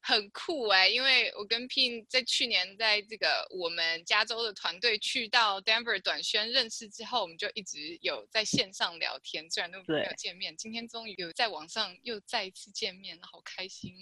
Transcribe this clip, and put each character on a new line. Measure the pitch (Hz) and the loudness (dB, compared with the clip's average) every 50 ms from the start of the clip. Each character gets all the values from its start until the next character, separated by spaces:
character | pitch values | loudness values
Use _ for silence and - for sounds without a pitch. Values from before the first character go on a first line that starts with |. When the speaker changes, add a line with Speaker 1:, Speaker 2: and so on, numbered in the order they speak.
Speaker 1:
很 | - - 254 214 202 208 | 0 2 2 2 2 -2
酷 | - - - - 330 277 233 | -8 -8 -4 -4 -2 0 4
欸， | 208 190 190 185 190 | 6 8 8 8 8
因 | 226 247 | 6 4
为 | 262 269 254 247 220 - - | 6 6 6 6 6 4 0
我 | - 208 | -4 -4
跟 | 196 226 233 247 | -2 -2 -2 -4
Pin | 254 - 269 262 240 240 226 208 | 0 2 2 2 2 2 -4 -4
在 | - - 254 240 | 0 0 0 2
去 | - - - 277 | 2 0 0 2
年 | 233 208 185 185 190 196 | 2 2 2 2 0 -2
在 | 202 226 214 208 208 202 | 0 2 4 4 2 0
这 | 214 220 | -4 -4
个 | 196 190 156 135 98 - - | 0 2 2 2 2 0 -4
我 | - 185 175 165 | -6 -4 -4 -2
们 | 170 170 165 165 165 165 170 | -2 0 0 0 0 -2 0
加 | - 220 208 220 | 2 2 2 2
州 | 220 233 226 233 | 2 0 -4 -4
的 | 214 196 | -4 -4
团 | - - 175 165 185 | -4 -4 -4 -2 0
队 | 233 240 220 214 | 2 2 2 0
去 | - - - 254 226 | 0 -2 -2 -2 0
到 | 208 - 247 226 208 196 196 | 2 4 4 6 4 2 2
Denver | 190 226 220 233 233 233 214 190 - | 2 2 2 2 2 0 0 0 0
短 | 185 156 147 | -2 -2 -2
宣 | 170 - - 214 214 226 | 0 0 2 0 2 2
认 | 247 269 240 220 | 2 2 2 0
识 | - - 226 202 | -4 -10 -10 -12
之 | - - 226 | -12 -12 -6
后， | 208 254 233 196 | -2 -2 -2 -2
我 | |
们 | 165 165 | -2 -4
就 | 165 208 202 - | -6 -6 -6 -4
一 | 220 185 | -6 -8
直 | - - 147 147 156 170 160 | -10 -10 -10 -10 -10 -8 -4
有 | 175 175 143 110 104 - | -2 -2 -2 -2 -4 -2
在 | - 220 214 | -2 -2 0
线 | - - - 220 190 | 2 0 0 0 -2
上 | 196 - 226 185 165 160 | -2 -2 -2 -2 -2 -2
聊 | - - - - - | -4 -4 -4 -6 -10
天， | - - 160 160 165 | -8 -8 -8 -8 -6
虽 | - 214 | -4 -4
然 | 180 170 | -4 -4
都 | 185 196 180 | -8 -8 -4
没 | - 156 147 - | -2 0 0 0
有 | 196 - | -2 -4
见 | - - 196 175 | -6 -10 -10 -10
面， | 185 196 170 156 | -10 -10 -10 -10
Speaker 2:
对。 | |
Speaker 1:
今 | - - 220 | -12 -12 -10
天 | 220 233 233 | -10 -10 -10
终 | 226 - 226 226 | -10 -12 -12 -12
于 | 220 185 | -10 -8
有 | - 175 165 - | -8 -8 -4 -2
在 | - 240 | 0 0
网 | 214 175 151 156 | 0 0 -4 -10
上 | 165 - 226 214 180 180 - - | -6 -4 -4 -4 -4 -6 -10 -10
又 | 240 226 202 | -8 -8 -8
再 | - - 247 226 196 | -6 -4 -4 -4 -4
一 | 190 | -6
次 | - - - 208 | -10 -14 -16 -12
见 | - - 220 196 180 | -8 -6 -6 -6 -6
面， | 190 196 185 165 170 | -8 -14 -16 -16 -16
好 | 185 - - 165 - | -18 -20 -18 -16 -16
开 | - - 196 185 | -12 -10 -10 -10
心 | 196 - - - 180 185 185 | -10 -10 -12 -12 -14 -14 -14